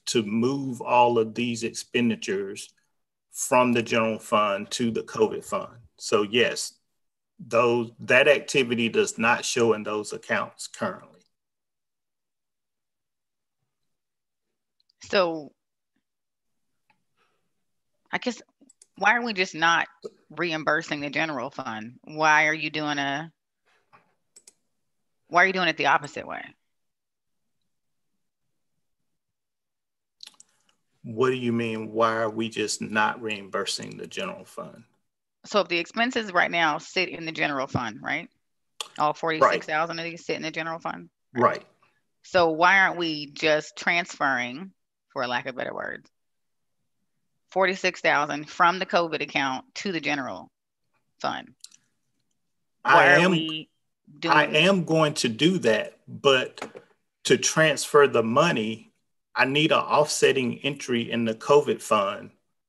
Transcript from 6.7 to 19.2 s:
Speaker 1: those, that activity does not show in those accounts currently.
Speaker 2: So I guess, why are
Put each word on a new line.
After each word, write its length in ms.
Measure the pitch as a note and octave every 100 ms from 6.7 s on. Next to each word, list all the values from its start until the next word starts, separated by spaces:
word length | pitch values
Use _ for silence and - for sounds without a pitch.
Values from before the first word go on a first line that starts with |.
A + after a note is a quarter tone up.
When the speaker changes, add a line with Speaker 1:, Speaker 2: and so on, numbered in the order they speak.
| - _ _ _ _ _ -
Speaker 1:
those, 520 | C3 A#2 A#2+ A#2+ A2+ -
that 260 | A2+ B2 C#3+
activity 600 | C3 - D3 A#2+ A#2 A#2
does 280 | A2 G2+ -
not 280 | A2+ A2+ G#2+
show 280 | - A#2
in 100 | G#2
those 280 | G#2+ G#2+ G#2
accounts 560 | G#2 - G#2+ - - -
currently. 540 | - F#3 G3 - _ _ _ _ _ _ _ _ _ _ _ _ _ _ _ _ _ _ _ _ _ _ _ _ _ _ _ _ _ _ _ _ _ _ _ _ _ _ _
Speaker 2:
So 500 | - G#3 F3 E3 C#3+ - _ _ _ _ _ _ _ _ _ _ _ _ _ _ _ _ _ _ _ _ _ _ _ _ _
I 60 | -
guess, 220 | - A3+ - _ _ _ _ -
why 180 | G3
are 40 | A#3+